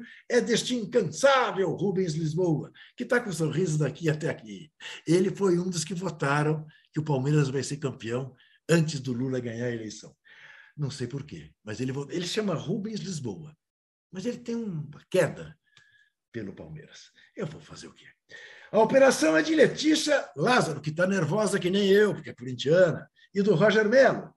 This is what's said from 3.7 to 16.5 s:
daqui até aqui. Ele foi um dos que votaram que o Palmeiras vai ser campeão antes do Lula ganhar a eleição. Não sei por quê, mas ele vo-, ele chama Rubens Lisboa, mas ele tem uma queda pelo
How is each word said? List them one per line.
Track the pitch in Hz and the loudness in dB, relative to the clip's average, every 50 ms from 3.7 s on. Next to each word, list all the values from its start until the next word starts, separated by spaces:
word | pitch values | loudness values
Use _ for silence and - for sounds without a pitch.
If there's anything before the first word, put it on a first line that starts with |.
| 151 151 | 0 0
daqui | 151 127 - - 165 156 | -2 -2 -2 -2 -2 -2
até | 143 - 165 143 | -2 -2 -2 -6
aqui. | 120 - - 107 101 92 80 - _ _ - - - - - | -6 -8 -10 -14 -14 -14 -16 -18 _ _ -18 -18 -16 -8 -2
Ele | - 160 185 196 190 | 2 2 2 2 2
foi | - - 196 190 175 170 | 0 0 0 2 2 2
um | 180 185 | 0 -2
dos | 180 165 - | -4 -4 -6
que | - 196 | -6 -6
votaram | 170 190 175 156 - 151 139 143 147 151 156 156 151 - - - _ _ _ | -6 -6 -6 -6 -4 -2 0 2 2 2 0 0 -2 -6 -10 -18 _ _ _
que | - 156 | -8 -6
o | 151 | -2
Palmeiras | 156 151 131 127 143 151 151 143 131 | -2 -2 0 0 2 2 2 2 2
vai | 127 139 | 0 -4
ser | 123 - 147 143 | -4 -6 -6 -6
campeão | 143 131 117 113 - 113 117 127 139 127 - _ _ _ _ _ _ - | -6 -6 -8 -8 -8 -6 -6 -6 -6 -8 -14 _ _ _ _ _ _ 2
antes | 160 170 156 156 156 135 | 2 4 2 2 -2 -6
do | 120 135 123 | -6 -6 -4
Lula | 117 131 135 127 127 | -4 -4 -4 -4 -4
ganhar | 120 120 113 113 123 123 | -6 -6 -6 -6 -4 -4
a | |
eleição. | 120 113 110 107 107 - - - - _ _ _ - - - - - - - _ _ | -4 -6 -8 -10 -14 -14 -18 -20 -20 _ _ _ -20 -20 -20 -20 -20 -20 -20 _ _
Não | - 147 127 | -8 -6 -6
sei | - - 127 | -6 -6 -8
por | 123 - 139 - | -8 -8 -10 -10
quê, | - - 82 76 76 _ _ _ | -12 -14 -16 -16 -18 _ _ _
mas | 104 107 101 | -10 -8 -6
ele | 127 131 | -6 -6
vo-, | 131 143 139 139 | -6 -6 -8 -6
ele | 143 175 175 | -6 -6 -6
chama | 175 - 214 214 196 165 | -4 -4 -2 -2 -2 -2
Rubens | 131 - 139 190 233 190 226 220 190 | -4 -4 -4 -4 -4 -4 -6 -8 -8
Lisboa, | 156 196 185 147 123 117 95 85 78 78 - _ _ _ _ _ _ _ _ _ _ _ | -8 -8 -8 -8 -8 -8 -10 -10 -12 -18 -20 _ _ _ _ _ _ _ _ _ _ _
mas | - 190 185 | -14 -8 -6
ele | 240 240 - | -6 -6 -8
tem | - - 233 | -8 -8 -8
uma | 233 226 208 170 151 147 - - - - _ | -8 -6 -8 -8 -8 -10 -10 -14 -20 -10 _
queda | - - 156 120 - - - - - _ _ _ _ _ _ _ _ _ _ _ _ _ _ _ | 0 0 0 0 -2 -8 -14 -18 -20 _ _ _ _ _ _ _ _ _ _ _ _ _ _ _
pelo | - 117 107 95 | -14 -12 -12 -12